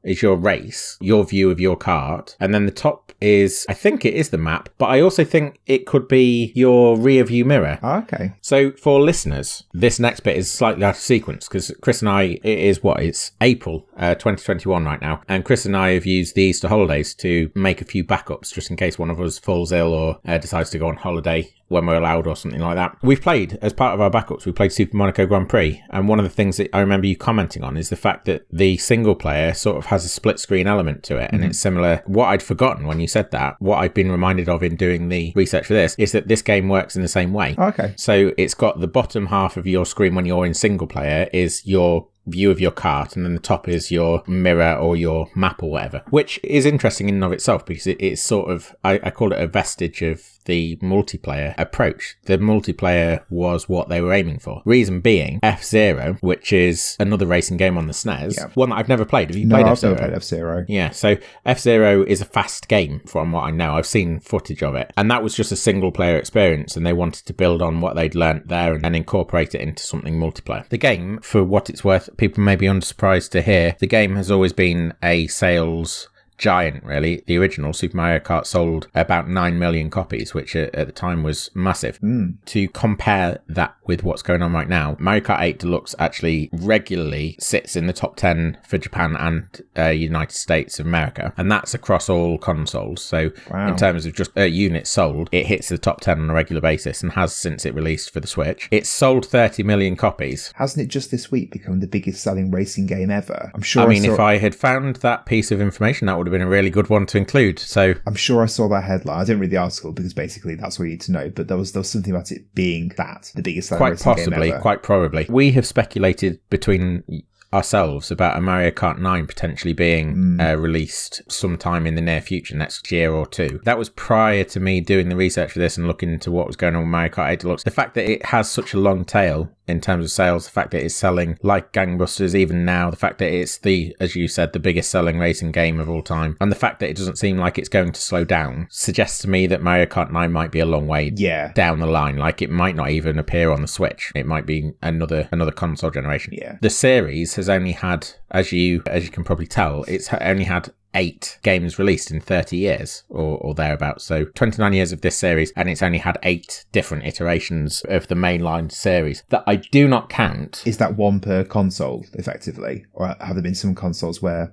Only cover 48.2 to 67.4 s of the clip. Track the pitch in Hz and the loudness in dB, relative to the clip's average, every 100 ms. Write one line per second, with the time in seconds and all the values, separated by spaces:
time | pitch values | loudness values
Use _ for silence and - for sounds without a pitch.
48.2 | - 107 87 87 - - 98 98 92 - | 0 0 0 -4 -8 -6 0 0 -2 -2
49.2 | 107 92 85 101 - - 85 - 82 80 | 0 0 0 0 -2 -4 -6 -2 -4 -4
50.2 | - _ - 87 82 82 92 98 98 - | -10 _ -2 -2 -2 -4 0 0 0 -4
51.2 | - 71 73 - 80 - - - - - | -6 -6 -6 -4 -6 0 -2 -2 -10 -14
52.2 | - 95 104 107 - 87 92 87 85 80 | 0 2 4 2 0 -2 2 2 2 0
53.2 | - 85 87 87 - 90 - 87 87 98 | -4 -2 -2 -2 -2 -4 -2 -2 2 2
54.2 | 85 73 - - - 123 101 90 104 101 | 0 -4 -8 -8 2 4 4 2 4 4
55.2 | 69 80 110 101 - 110 104 71 67 98 | 2 0 0 0 0 4 4 4 -2 -2
56.2 | 90 87 - 98 87 82 - - 101 101 | 0 -2 2 4 4 2 -4 -2 0 2
57.2 | 90 87 - 90 95 87 80 82 113 78 | 2 2 0 0 2 2 -2 -4 -6 -6
58.2 | 76 - 73 - 127 110 117 127 110 135 | -6 -6 -6 0 0 0 0 0 2 0
59.2 | 80 90 110 110 - 120 110 92 - 87 | 0 0 4 6 6 4 2 0 -2 -4
60.2 | - 82 85 85 87 101 82 - 107 104 | -6 -6 -4 -4 -2 -2 -2 0 2 2
61.2 | - - - 127 120 113 107 101 95 95 | -2 -8 -2 0 4 6 6 6 4 0
62.2 | 101 - 95 - - 107 80 76 - - | 0 -2 -2 -6 0 0 2 -4 -6 -4
63.2 | 80 82 67 80 80 78 82 113 87 80 | -2 -2 -2 -2 0 0 0 0 0 -4
64.2 | - 104 - - 87 65 - - 104 123 | -4 -6 -4 -6 -4 -4 -4 -2 2 2
65.2 | 110 - 104 95 - 98 92 - 87 80 | 0 -2 -4 0 2 2 0 0 0 0
66.2 | - 110 95 78 - - 85 87 87 - | 0 2 4 2 -4 -4 -2 0 -2 -6
67.2 | - - | -12 0